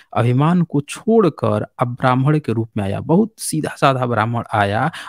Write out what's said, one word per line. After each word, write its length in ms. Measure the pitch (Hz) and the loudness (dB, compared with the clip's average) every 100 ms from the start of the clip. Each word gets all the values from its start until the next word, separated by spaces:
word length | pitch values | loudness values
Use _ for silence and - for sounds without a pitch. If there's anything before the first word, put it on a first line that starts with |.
| - | -6
अभिमान 480 | 107 120 123 151 180 | -2 2 2 2 2
को 200 | 160 143 | 0 -2
छोड़कर 840 | - - - 226 175 - 110 107 - - | -4 -6 2 4 2 0 -2 -2 -4 -4
अब 80 | 123 | -6
ब्राह्मण 520 | 123 127 127 135 151 | 0 0 2 2 0
के 120 | 147 | 0
रूप 180 | 113 113 107 | -4 -4 -4
में 60 | |
आया, 160 | 98 98 | -4 -4
बहुत 320 | 107 170 220 - | 0 0 0 -4
सीधा 320 | - 156 - | -6 -4 -6
साधा 360 | - 143 127 123 | 0 0 2 0
ब्राह्मण 380 | 110 110 117 - | 0 0 -2 -2
आया 380 | 107 101 107 151 - | 0 0 0 -2 -6